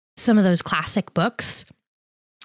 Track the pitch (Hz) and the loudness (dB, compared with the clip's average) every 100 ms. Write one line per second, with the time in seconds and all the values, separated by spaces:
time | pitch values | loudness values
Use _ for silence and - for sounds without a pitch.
0 | _ - - 214 190 175 - 165 156 208 | _ -4 2 4 4 2 0 -4 -2 -4
1 | - - 208 - - - - - _ _ | -2 -2 -2 -4 -6 -6 -10 -20 _ _
2 | _ _ _ - | _ _ _ -20